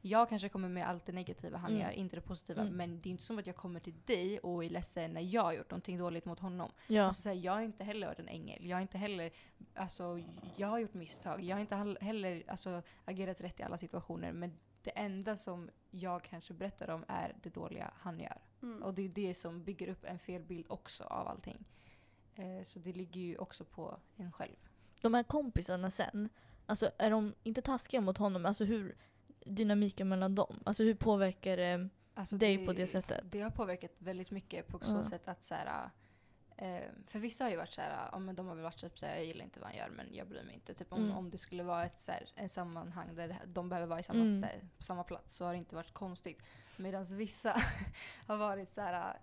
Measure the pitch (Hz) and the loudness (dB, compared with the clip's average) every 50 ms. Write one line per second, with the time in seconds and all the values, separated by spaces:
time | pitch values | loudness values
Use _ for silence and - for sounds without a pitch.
0 | - 190 208 220 233 233 226 208 190 196 - 196 190 180 180 180 175 180 180 170 | -2 6 8 8 8 8 4 0 0 -2 -2 -2 -2 -2 0 0 0 0 -2 -2
1 | - - 175 180 180 - - - - 175 - 170 180 175 220 214 - - - - | -4 -6 -6 -4 -4 -6 -6 -6 -8 -8 -6 -4 0 0 2 2 2 0 0 -2
2 | 190 180 - 170 - - 185 170 - - 170 196 214 208 175 180 175 170 170 170 | -4 -4 -4 -8 -8 -8 -8 -8 -6 -6 -2 0 0 0 0 -2 -4 -4 -6 -6
3 | 156 190 185 175 - - 226 208 190 180 175 - - 180 175 165 - 175 160 160 | -6 -6 -6 -6 -4 -6 -6 -4 -4 -6 -8 -8 -8 -8 -8 -8 -8 -10 -12 -10
4 | - - 240 180 175 190 208 - - 180 175 170 165 170 170 170 175 - - 175 | 2 2 4 4 4 2 0 0 -2 0 0 0 0 0 -2 -2 -2 -2 -2 -2
5 | 165 165 165 160 170 185 190 233 202 175 165 - - - 170 180 - - 180 175 | -2 -2 -2 -2 -2 2 4 6 6 6 4 0 -2 -4 -6 -6 -4 -4 -4 -2
6 | 180 175 165 165 - 175 165 - 185 190 180 180 170 - - - - - 220 214 | -2 -2 -2 -2 -4 -6 -6 -4 -4 -4 -2 -4 -4 -6 -8 -14 0 6 8 8
7 | 202 190 185 - - 208 190 185 175 180 190 214 226 226 214 - 190 208 208 220 | 8 8 6 4 0 0 -2 0 2 2 2 2 2 -2 -4 -6 -6 -4 -2 -2
8 | 196 165 - - 170 - - 165 160 - - - 170 175 180 180 190 190 - 185 | -2 -2 -4 -6 -8 -8 -8 -8 -8 -8 -10 -10 -6 -2 0 0 0 -2 -2 -2
9 | 208 208 202 180 165 165 - - - - - - - - - - 190 180 - - | -2 0 0 -2 -2 -4 -6 -10 -20 -20 -20 -20 -20 -14 -6 -6 -4 -4 -4 -6
10 | 180 175 175 170 170 165 170 - - 180 165 - 196 202 220 240 226 208 - 190 | -4 -4 -4 -4 -6 -8 -12 -12 -12 -12 -4 -2 -2 0 2 0 0 -2 -4 -8
11 | 170 156 - - - 180 160 190 185 175 185 202 214 208 208 196 208 208 196 - | -8 -8 -10 -8 -4 -4 -4 -2 -2 -2 0 0 0 0 0 0 0 0 -2 -2
12 | 196 202 220 214 196 185 175 165 - - - 175 - 185 180 175 170 - - - | -2 -2 -2 0 0 0 -2 -2 -4 -6 -6 -4 -4 -4 -4 -4 -6 -10 -18 -14
13 | - - 190 185 190 185 185 - - 180 - - - - - 170 175 - - 180 | -8 -6 -4 -2 -2 -4 -4 -4 -6 -8 -6 -6 -6 -4 -4 -4 -6 -4 -4 -6
14 | 156 - 170 170 170 - 170 170 175 180 160 - _ _ _ _ _ - - - | -4 -4 -6 -4 -4 -4 -4 -4 -6 -6 -6 -10 _ _ _ _ _ -6 -4 -2
15 | 208 202 190 190 196 214 214 202 - - 180 175 170 160 - _ _ _ - 185 | -2 -2 -2 -2 -2 -2 -2 -2 -2 -4 -4 -6 -8 -12 -14 _ _ _ -10 -6
16 | 180 185 175 175 - - - 165 - - 170 160 185 196 196 - - - 165 160 | -2 -2 -2 -2 -4 -8 -12 -12 -10 -12 -8 -4 -4 -4 -4 -4 -4 -4 -4 -4
17 | 165 - - 175 170 - - - - - - - 170 170 - - - - - - | -4 -4 -2 -2 -2 -2 -4 -8 -10 -8 -6 -6 -6 -6 -6 -6 -8 -8 -8 -8
18 | - 190 165 170 - - - - - - - _ - 240 226 208 - 196 190 190 | -6 -6 -6 -6 -6 -8 -8 -10 -12 -20 -16 _ -10 -8 -8 -4 -4 -4 -2 0
19 | 196 190 170 208 202 185 180 - - 175 165 175 165 175 202 160 190 180 190 - | -2 -2 0 0 0 0 0 -2 -4 -4 -4 -6 -6 -6 -6 -4 -4 -6 -6 -6
20 | - - 180 175 - - 180 180 160 165 185 170 165 - - 180 - - - - | -6 -8 -8 -8 -6 -6 -8 -8 -6 -6 -8 -8 -6 -6 -8 -8 -8 -10 -10 -10
21 | - - - - - - - - - - - - - - - - - - - - | -6 -4 -2 -2 -2 -2 -4 -6 -8 -10 -10 -12 -14 -18 -20 -20 -20 -20 -20 -20
22 | - - - _ _ - - - 190 185 185 185 190 - - 185 160 180 180 180 | -20 -20 -20 _ _ -18 -10 -8 -8 -6 -6 -8 -8 -10 -12 -10 -8 -8 -6 -6
23 | 185 170 170 185 180 175 165 - 185 - - - - - - - 165 - - 175 | -8 -6 -6 -6 -4 -4 -4 -4 -6 -8 -8 -14 -14 -12 -10 -8 -8 -8 -8 -10
24 | - - - - 190 175 165 - 196 - - - - - - - - - - - | -14 -20 -12 -10 -10 -10 -6 -8 -8 -8 -8 -14 -20 -20 -20 -20 -20 -20 -16 4
25 | - 233 226 240 233 - - 302 285 247 220 - 175 - 185 180 185 190 - - | 6 8 8 8 6 6 2 2 2 4 2 2 2 2 0 2 2 0 2 2
26 | 185 - - 208 208 214 - - - - - - - - 190 - - - - - | 0 0 2 0 -2 -2 -4 -10 -20 -20 -20 -18 0 0 4 4 4 4 4 6
27 | - 220 214 220 214 208 - - - 226 220 262 247 277 269 247 - - - 247 | 6 6 6 6 4 2 -2 -4 -4 -2 0 0 2 2 2 2 0 2 2 4
28 | 208 190 190 196 208 202 190 185 175 190 202 - 220 196 233 220 196 - - - | 4 4 4 4 4 4 4 4 4 4 4 4 4 4 4 2 2 -2 -8 -10
29 | - - _ - _ - - _ - - 196 196 226 208 208 208 208 202 - - | -16 -20 _ -20 _ -20 -20 _ -8 -4 2 4 6 8 8 8 8 6 4 2
30 | 190 190 190 185 185 190 196 196 - - - - - - 208 - 220 220 220 208 | 4 4 6 6 6 6 6 6 4 4 2 -2 0 0 4 8 8 8 8 8
31 | - 220 208 196 196 190 185 - - 190 185 180 180 175 180 175 185 190 - _ | 6 6 8 8 8 4 4 2 2 2 4 4 4 4 4 2 0 -2 -6 _
32 | - _ _ - 190 - 208 196 220 214 196 190 185 180 180 180 180 185 - 185 | -20 _ _ -6 -4 -2 4 6 8 8 8 6 4 2 2 2 2 2 2 0
33 | 180 - - - - 180 - 208 208 220 220 - 226 190 180 180 - 170 - - | 2 2 -2 -2 -2 -4 -4 -2 -2 0 0 0 0 0 0 -4 -4 -12 -12 -8
34 | 175 180 185 180 185 - 202 196 - - - 175 165 - - 180 - - 214 208 | -6 -6 -4 -4 -4 -4 -6 -6 -6 -6 -8 -8 -6 -6 -8 -4 0 2 2 2
35 | - - 190 170 - - 175 - - - - - - - - 69 - - - - | 2 0 -2 -4 -6 -6 -8 -6 -6 -4 -4 -2 -2 -2 -2 -2 -4 -6 -8 -12
36 | - - - - - - - - - - - - 196 190 180 175 - - - - | -20 -20 -20 -20 -20 -20 -20 -20 -20 -20 -12 -8 -6 -4 -4 -4 -6 -8 -10 -14
37 | 202 - - 214 208 240 220 - 262 240 190 165 160 - - - - 151 147 - | -16 -8 -6 -4 -4 -4 -2 0 0 0 0 0 -4 -4 -4 -4 -4 -4 -2 -4
38 | - - - 185 190 185 180 180 185 185 170 165 160 165 165 - - 170 - - | -4 -6 -4 -6 -4 -4 -6 -6 -6 -6 -6 -6 -6 -8 -8 -8 -12 -10 -10 -8
39 | - 147 151 165 165 160 160 - - - - - - - - - - - - - | -6 -4 -4 -4 -4 -4 -6 -8 -10 -12 -12 -12 -10 -8 -6 -6 -6 -6 -6 -10
40 | - - - - - - - - - - - - - - 170 - 180 - 180 208 | -12 -10 -10 -10 -10 -10 -10 -12 -12 -12 -14 -16 -14 -14 -10 -10 -10 -4 0 2
41 | 220 208 190 190 180 175 165 180 - - 180 180 175 180 175 170 170 175 - - | 2 2 2 -2 -4 -6 -6 -8 -8 -6 -6 -6 -2 0 0 0 0 -2 -4 -8
42 | - - 180 - - - - - 202 185 - - 180 175 165 165 165 170 165 180 | -6 -6 -4 -6 -6 -8 -8 -8 -6 -4 -4 -4 -4 -4 -6 -8 -8 -8 -8 -8
43 | 165 165 165 165 170 165 175 165 - 185 175 185 175 180 185 175 170 170 165 165 | -8 -8 -6 -6 -6 -6 -6 -8 -8 -4 -4 -4 -2 0 0 0 0 0 -2 -2
44 | 180 - 226 226 226 214 208 196 196 196 - - 190 180 - - - - 185 180 | -2 2 6 6 8 8 6 4 2 0 -4 -6 -10 -14 -16 -12 -6 -4 -4 -4
45 | 175 - 180 - - - - - 180 175 175 180 165 - - 165 170 - - - | -2 -4 -6 -8 -8 -8 -6 -2 -2 0 -2 -2 -4 -6 -8 -10 -10 -10 -8 -6
46 | 202 185 180 175 - 180 156 - - - - - - - - - 190 190 190 190 | -6 -6 -6 -6 -8 -10 -10 -10 -16 -20 -20 -20 -20 -18 -10 -6 -4 -4 -2 -2
47 | 190 175 190 196 220 202 - - - 226 - 233 - - - - 196 - - - | -4 -4 -2 -2 -2 -2 -2 0 2 4 6 6 4 4 2 0 -4 -6 -6 -8
48 | - - - - - - 214 214 214 208 196 196 190 190 - - 202 185 180 175 | -10 -12 -12 -12 -4 -2 0 2 2 2 2 0 -4 -6 -6 -4 -2 0 0 0
49 | 175 - - - | 0 -2 -4 -6